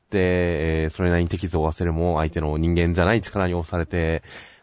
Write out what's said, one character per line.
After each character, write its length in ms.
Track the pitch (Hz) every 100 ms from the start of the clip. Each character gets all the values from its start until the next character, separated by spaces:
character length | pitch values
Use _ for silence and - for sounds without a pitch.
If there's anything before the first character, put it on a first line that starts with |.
| _
え 760 | 101 92 90 87 80 80 80 80
ー、 20 |
そ 140 | -
れ 60 | 90
な 80 | 87
り 60 |
に 60 | 87
手 80 | -
傷 200 | 90 82
を 20 |
負 60 | 78
わ 60 |
せ 120 | -
る 80 | 87
も、 260 | 80 87 78
相 140 | 80
手 80 | 85
の 180 | 76 76
人 160 | 82
間 200 | 85 85
じ 60 | 87
ゃ 40 |
な 100 | 87
い 60 | 113
力 260 | - 101 90
に 80 |
押 140 | 87 82
さ 100 | 87
れ 80 | 80
て、 360 | 90 82 82 - - - -